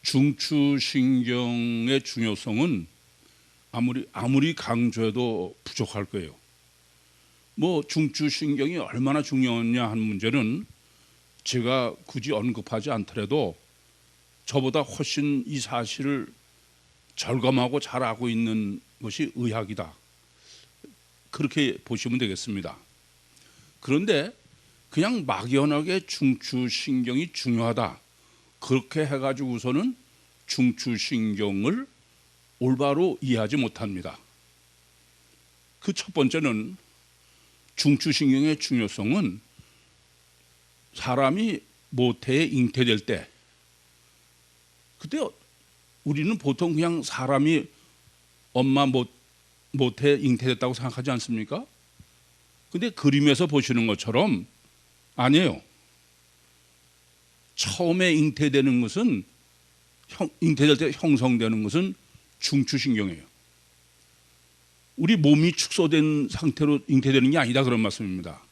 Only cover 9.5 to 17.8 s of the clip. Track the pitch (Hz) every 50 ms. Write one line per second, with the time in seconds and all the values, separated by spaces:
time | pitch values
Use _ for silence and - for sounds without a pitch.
9.5 | 117 117 117 117 120 123 120 110 107 110 110 107 104 95 98 113 123 143 113 110
10.5 | 123 170 220 _ - _ _ _ _ _ _ _ _ _ _ _ _ _ _ -
11.5 | - 127 110 120 131 131 123 113 - - - - - 123 107 139 143 107 101 123
12.5 | 113 110 101 - 120 110 101 147 131 110 98 - - 117 104 101 135 151 127 90
13.5 | 80 _ _ _ _ _ _ _ _ _ _ _ _ _ _ _ _ _ _ -
14.5 | - 143 131 131 131 156 139 - - - 143 - - 147 143 147 143 135 120 -
15.5 | 151 135 117 - 131 120 117 107 - - 135 139 143 131 - - - _ _ _
16.5 | _ _ _ _ _ _ _ _ _ _ _ _ _ - - - 120 131 113 127
17.5 | 131 131 123 123 131 143